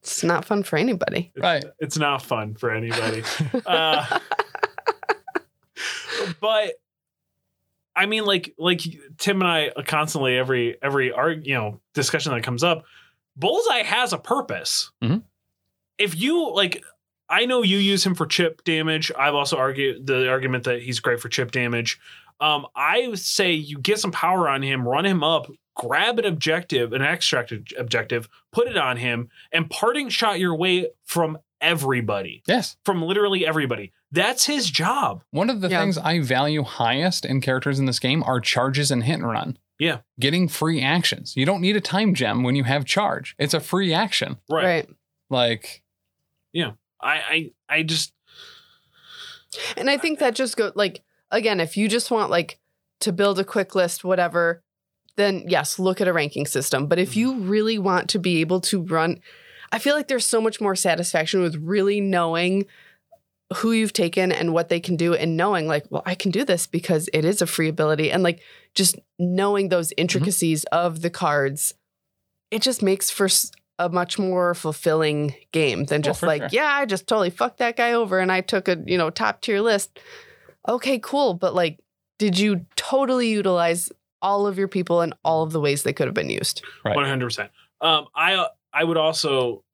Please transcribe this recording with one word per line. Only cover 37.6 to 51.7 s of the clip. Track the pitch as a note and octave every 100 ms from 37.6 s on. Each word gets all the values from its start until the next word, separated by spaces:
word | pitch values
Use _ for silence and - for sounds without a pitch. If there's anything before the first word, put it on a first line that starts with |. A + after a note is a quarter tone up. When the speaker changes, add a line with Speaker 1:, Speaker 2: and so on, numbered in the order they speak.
| C#3+ C#3
Speaker 3:
in | C3+
this | B2
game | B2+ D#3
are | - B2+
charges | - - C3 C3+ C#3
and | B2+
hit | A#2 D#3+
and | A#2
run. | G#2+ - - _ _
Speaker 2:
Yeah. | D#3+ C3 _ -
Speaker 3:
Getting | A#2+ E3+ F3
free | - D#3+ D#3+
actions. | C3 E3+ - - - -
You | C#3
don't | G3
need | F3+ G#3
a |
time | - F#3+ G#3+
gem | C#3 A#2 A2
when | B2 C#3
you |
have | B2 C#3+ C#3
charge. | F#3+ G#3 - - -
It's | D3 D#3+
a |
free | - F3+ F#3+
action. | D#3+ G#3+ - - C#3 -
Speaker 2:
Right. | D#3
Speaker 1:
Right. | F#3 E3 - - _ _ _
Speaker 3:
Like | C3 A#2+ A2 - - _ _ _ _ _ _ _
Speaker 2:
Yeah. | E3 C3+ G#2+ _ _
I, | B2+ D3+ G2+ D#3+ D#3+ _ -
I, | D3+
I |
just | D#3+ D#3+ - _ _ - - - _ _ _ _ - - - - _ - - -
Speaker 1:
And | C4+
I | C#4+
think | E4 D4+
that | C4+ A3+
just | C4 -
go, | G#3 G3
like, | G3 - _ _ _
again, | D3+ G#3+ G3
if | D#3+